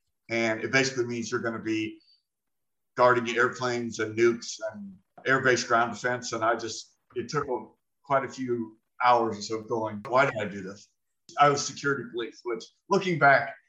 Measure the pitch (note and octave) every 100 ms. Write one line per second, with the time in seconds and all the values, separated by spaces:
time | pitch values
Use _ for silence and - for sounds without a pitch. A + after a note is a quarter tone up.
0 | _ _ - A#2 A2+ A2 A#2+ C3+ B2+ B2+
1 | A#2+ A#2+ A2 A#2+ A2+ A2+ A2 A2 G#2+ -
2 | _ _ _ _ _ _ _ _ _ -
3 | B2 A#2+ A#2 A#2+ B2 - B2 A#2+ A#2 G#2+
4 | G#2+ G#2+ A#2+ A#2 - - - G#2 G2 -
5 | _ - B2 C3+ C3 A#2+ - A#2 A#2+ G#2
6 | B2 B2 - A#2 A2 A#2 A2 - - _
7 | _ B2 A#2+ D3 C#3+ A#2+ G#2+ _ _ _
8 | - C3+ B2 C3 C3 A#2+ A2 - _ -
9 | B2 A#2+ A2+ G2+ - A2 - A#2+ A2 G#2
10 | A2 B2+ C#3 G#2+ G2+ G2+ F#2 G2+ - _
11 | _ _ - - C#3+ C#3+ - A2+ C#3+ C#3
12 | - A#2 A2+ - - A2+ - _ - F#3+
13 | F#3 D#3+ C#3 C3 A#2 -